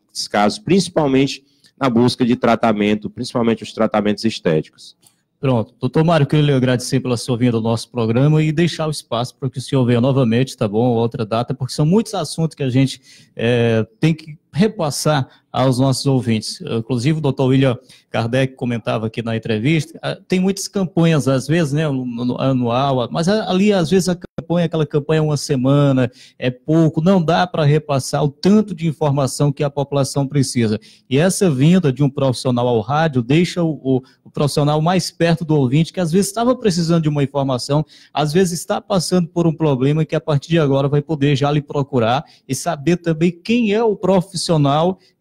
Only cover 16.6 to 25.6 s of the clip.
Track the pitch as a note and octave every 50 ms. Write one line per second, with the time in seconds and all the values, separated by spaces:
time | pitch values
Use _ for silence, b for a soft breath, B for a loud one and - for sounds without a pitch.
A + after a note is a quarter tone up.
16.6 | - - A2+ A2+ A2 - C3 A#2+ A2 D3 D#3+ D#3 D3+ C#3 B2+ - C3+ B2+ C3+ C3+
17.6 | C3+ C3 A#2 - b b b b b b - A2+ A2+ A2+ A#2+ C3 C3+ C3 C3 -
18.6 | B2+ A#2+ A#2+ A#2 - B2 B2 A2+ A2 A2 - - A2 A#2 A2+ A2+ - - A2+ G#2+
19.6 | A2 C#3+ E3 D#3+ C#3+ - - - - C#3+ C#3+ - - - F#3 F#3 F#3 G3 G3 G3
20.6 | - - - G3+ F#3+ D3+ - E3+ E3 E3 D#3+ D3 B2 C3+ C3+ C3 - - D#3 F3
21.6 | E3 C3+ C#3 D3+ D#3+ D3+ C#3 C3 B2+ B2 A#2 A#2 B2 B2 A#2+ - B2+ C3+ C3+ B2
22.6 | B2 A#2 A#2 B2+ C#3 C#3 C3+ B2+ A#2 - - E3 E3+ F3+ G#3 A3 - - F#3 F#3
23.6 | G3+ G#3 G3+ F#3+ E3+ C#3 F3+ F#3+ E3 F3+ F3+ F3 - - - - - - E3 F3
24.6 | E3+ D#3+ - D#3+ D3+ - - D3+ C#3+ - D#3+ D#3 D#3 D3+ D3+ C3+ - - D3 B2+